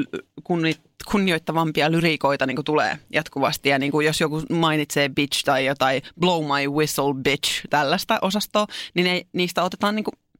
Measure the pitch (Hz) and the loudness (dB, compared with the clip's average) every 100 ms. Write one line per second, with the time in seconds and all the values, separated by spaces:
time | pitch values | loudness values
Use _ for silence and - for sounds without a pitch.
0 | - - - - - 170 160 156 _ - | -4 -6 -12 -16 -2 0 0 -2 _ -16
1 | - 208 190 160 - 160 160 151 147 165 | -2 2 2 0 0 -2 0 2 2 2
2 | 165 147 139 139 131 131 147 151 104 - | 2 2 0 2 0 -2 0 0 0 -4
3 | - 151 151 139 131 - 139 139 143 151 | -4 -4 -4 -2 -2 0 0 0 0 0
4 | 151 151 160 151 160 165 160 151 147 147 | 0 0 -2 -2 -2 0 2 2 0 0
5 | 139 151 139 - - 135 135 143 131 135 | 0 0 -2 0 0 2 0 0 0 0
6 | - - 180 165 151 139 139 143 156 - | -4 -2 0 2 0 0 0 0 0 0
7 | 143 135 139 139 - - - 147 143 185 | 0 0 0 0 -2 -4 0 0 2 -2
8 | - 226 190 202 - 214 208 - - 175 | 0 0 0 -2 -2 -2 -2 -6 -6 0
9 | 180 180 - 180 175 - 180 - 208 214 | 0 0 -4 -2 -2 0 -2 0 -2 0
10 | 208 - _ _ | -4 -8 _ _